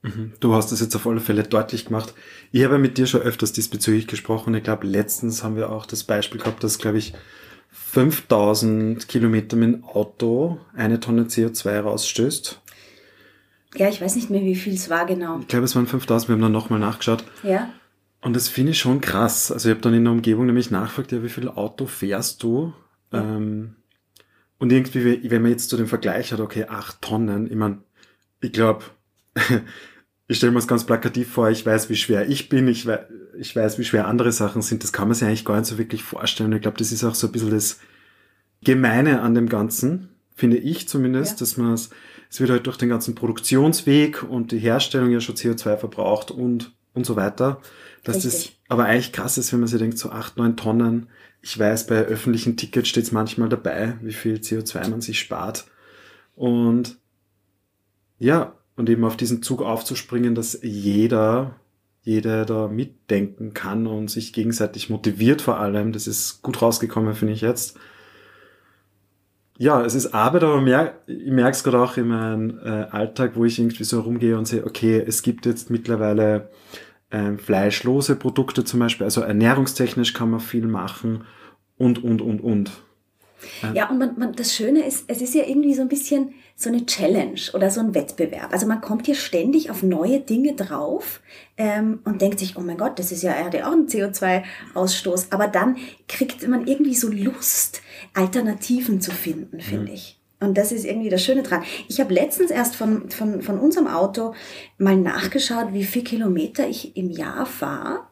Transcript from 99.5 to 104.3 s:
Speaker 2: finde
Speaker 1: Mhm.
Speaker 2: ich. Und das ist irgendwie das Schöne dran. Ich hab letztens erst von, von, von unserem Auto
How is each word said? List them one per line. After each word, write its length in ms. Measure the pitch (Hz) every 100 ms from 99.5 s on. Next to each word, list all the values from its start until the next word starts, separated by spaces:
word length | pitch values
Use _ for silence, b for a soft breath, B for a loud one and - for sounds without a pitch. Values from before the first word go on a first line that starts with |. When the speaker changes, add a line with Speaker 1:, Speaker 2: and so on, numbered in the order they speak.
| 165
Speaker 2:
finde 300 | 135 208 -
Speaker 1:
Mhm. 20 |
Speaker 2:
ich. 260 | - - _ _ _
Und 180 | 202 190
das 140 | 214
ist 120 | 226
irgendwie 260 | 196 220 220
das 140 | 185
Schöne 200 | 220 262
dran. 180 | 269 175 B B B
Ich 120 | -
hab 100 | 269
letztens 400 | 185 294 - 359
erst 260 | - 240 -
von, 360 | 220 214 -
von, 320 | - 214 190
von 160 | 202 196
unserem 260 | 285 349 285
Auto 480 | 165 196 214 226